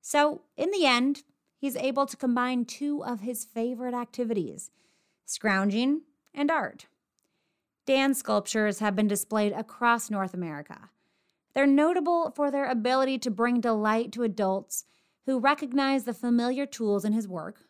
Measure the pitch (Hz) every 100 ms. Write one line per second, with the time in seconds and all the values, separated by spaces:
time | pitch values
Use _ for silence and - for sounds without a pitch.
0 | - 294 294 - _ - 339 403 294 240
1 | 254 285 _ _ _ _ 277 247 262 262
2 | 269 - 262 240 247 247 240 - 285 294
3 | - 240 214 240 - 226 233 247 247 247
4 | 240 - 240 214 147 76 - _ _ _
5 | _ _ - - 214 196 202 208 254 302
6 | - _ _ - 285 330 180 - - _
7 | _ _ _ _ _ _ _ _ - 269
8 | 269 269 - 208 202 220 208 196 214 196
9 | 214 208 - 220 208 196 226 - 240 233
10 | - 208 190 180 175 147 151 - - _
11 | _ _ _ _ _ - 277 277 302 359
12 | 311 339 320 - 285 277 277 247 220 262
13 | 269 262 254 196 233 240 233 220 214 220
14 | 233 220 233 202 190 190 - - - _
15 | _ _ - 262 254 285 285 262 269 269
16 | 262 233 240 240 240 254 285 - 220 202
17 | 214 214 208 180 - -